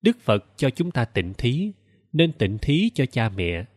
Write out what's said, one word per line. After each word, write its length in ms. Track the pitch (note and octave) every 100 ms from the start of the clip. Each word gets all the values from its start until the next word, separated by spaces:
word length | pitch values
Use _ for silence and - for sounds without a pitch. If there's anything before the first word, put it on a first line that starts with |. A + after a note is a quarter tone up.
Đức 160 | A3 A#3
Phật 260 | - G#2 - -
cho 120 | C#3
chúng 220 | - F3
ta 140 | D3+ A#2
tịnh 280 | - F2+
thí, 380 | F#2+ B2 C#3 G#3 G3+ _ _ _
nên 200 | D3 E3
tịnh 240 | D#3+ G3+ A2
thí 320 | - D3 A3
cho 120 | - C3
cha 240 | - A2+
mẹ 360 | G2 E2+ E2+ A#2